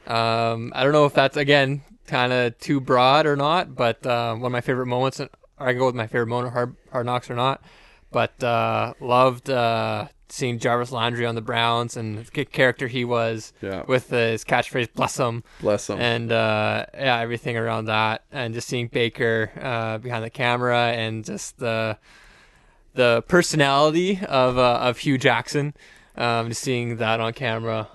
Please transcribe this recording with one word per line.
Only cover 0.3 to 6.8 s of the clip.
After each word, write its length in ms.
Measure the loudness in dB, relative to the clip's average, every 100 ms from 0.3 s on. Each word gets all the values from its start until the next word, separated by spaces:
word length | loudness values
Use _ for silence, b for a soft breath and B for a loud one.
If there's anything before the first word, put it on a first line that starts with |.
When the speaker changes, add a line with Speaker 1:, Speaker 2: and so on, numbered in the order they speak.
| 2 0 -2 -4 0
Speaker 1:
I 80 |
don't 80 | 4
know 120 | 6 4
if 80 |
that's, 240 | 4 2 2
again, 440 | 4 4 4 -2 -8 -20 -4
kinda 440 | 0 2 2 0
too 280 | -2 -2 -2
broad 440 | 2 4 6 6 4
or 100 | 2
not, 400 | 2 0 -2 -2
but, 300 | -2 0 -2
uh, 280 | 0 0 -4
one 120 | -4
of 40 |
my 100 | -4
favorite 260 | -2 -2 -2
moments, 320 | 0 0 -2
or 100 | -10 _ _ -4
I 120 | -2
can 60 | 2
go 60 | 2
with 100 | 0
my 120 | -2
favorite 200 | -2 -2
moment 200 | -2 -2
of 60 |
Hard, 220 | -2 -4 -6